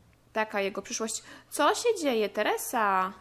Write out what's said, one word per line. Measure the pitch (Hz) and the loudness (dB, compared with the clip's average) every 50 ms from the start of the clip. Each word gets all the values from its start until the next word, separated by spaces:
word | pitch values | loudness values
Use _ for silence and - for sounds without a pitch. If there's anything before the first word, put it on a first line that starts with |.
| _ - _ _ _ _ - | _ -20 _ _ _ _ -4
Taka | 220 214 214 - 202 | -2 -2 0 -2 -2
jego | 196 190 190 202 | -2 -2 -4 -6
przyszłość. | 196 - 233 - 220 220 - - - - - - - - | -8 -6 -6 -4 -4 -4 -6 -8 -10 -14 -20 -20 -18 -8
Co | - - 294 311 415 | 0 2 4 4 4
się | - - 480 440 370 | 4 2 0 0 2
dzieje, | 320 277 240 220 208 196 | 0 2 2 2 0 0
Teresa? | - 214 214 294 427 440 - - - 240 214 202 190 185 180 190 202 - | 0 0 0 0 0 0 -2 -2 0 2 2 4 4 2 0 0 -4 -10